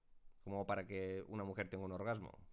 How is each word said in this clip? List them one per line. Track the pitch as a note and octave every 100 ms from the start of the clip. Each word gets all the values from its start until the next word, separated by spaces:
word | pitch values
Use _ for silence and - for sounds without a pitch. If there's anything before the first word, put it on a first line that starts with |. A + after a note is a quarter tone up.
| - - - -
como | - G2 G2+
para | G2 F#2
que | F#2+ F#2+ F#2+ -
una | G#2+
mujer | G2 G2 F#2+
tenga | F#2 F#2+
un |
orgasmo, | F#2 G#2 A2 E2+ - -